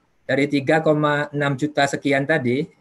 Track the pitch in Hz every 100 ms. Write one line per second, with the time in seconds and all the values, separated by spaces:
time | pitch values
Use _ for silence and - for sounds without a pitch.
0 | _ _ - 135 143 139 131 156 156 151
1 | 151 143 147 143 143 131 147 - 139 151
2 | 143 139 143 160 123 131 170 _